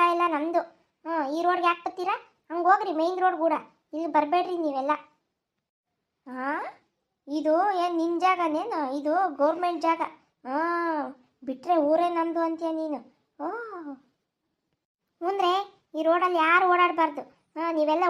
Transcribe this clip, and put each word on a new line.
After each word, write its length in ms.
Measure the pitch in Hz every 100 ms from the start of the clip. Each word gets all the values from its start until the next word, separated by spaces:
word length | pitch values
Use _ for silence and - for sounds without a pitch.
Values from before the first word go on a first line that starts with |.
| 349
ಎಲ್ಲ 120 | 339 349
ನಮ್ದು. 280 | 302 311 339 - - _ _ 311
ಹಾ, 80 | 330 269 311
ಈ 40 | 339
ರೋಡ್ಗೆ 220 | 359 339
ಯಾಕೆ 120 | 349 381
ಬರ್ತೀರಾ? 300 | 370 359 453 - _ -
ಹಂಗ್ 180 | 330 349
ಹೋಗ್ರಿ 220 | 403 415 311
ಮೇನ್ 220 | 330 370
ರೋಡ್ 140 | 370 339
ಕೂಡ, 120 | 330 311 - _ _
ಇಲ್ಲಿ 160 | 302 330 294
ಬರ್ಬೇಡ್ರಿ 420 | 294 349 359 349 311
ನೀವೆಲ್ಲ. 300 | 269 269 302 - _ _ _ _ _ _ _ _ _ _ _ -
ಹಾ? 240 | 254 269 311 605 - _ _ _ _ -
ಇದು 280 | 294 302 311 403 370
ಏನ್ 120 | 349 339
ನಿನ್ 180 | 330 339 370
ಜಾಗನೇನು? 560 | 359 339 302 415 370 277 285
ಇದು 160 | 294 330 381 277
ಗೌರ್ಮೆಂಟ್ 420 | 285 330 359 339 330
ಜಾಗ. 160 | 330 320 - _ _ 247
ಹಾ, 140 | 277 330 339 339 311 262 277 _ _
ಬಿಟ್ರೆ 320 | 247 262 302 339 285
ಊರೇ 200 | 320 349 339
ನಮ್ದು 240 | 330 330 330
ಅಂತೀಯ 260 | 320 330 320
ನೀನು. 180 | 320 285 233 _ _ -
ಓ, 100 | 294 440 453 370 302 269 _ _ _ _ _ _ _ _ _ _ _ -
ಮುಂದ್ರೆ 300 | 339 392 359 370 403 - _ 311
ಈ 60 | 320
ರೋಡಲ್ಲಿ 320 | 339 359 349 311
ಯಾರು 200 | 349 370
ಓಡಾಡ್ಬಾರ್ದು. 500 | 359 359 339 320 294 - _ _ 302
ಹಾ, 100 | 330 320
ನೀವೆಲ್ಲ 280 | 302 311 359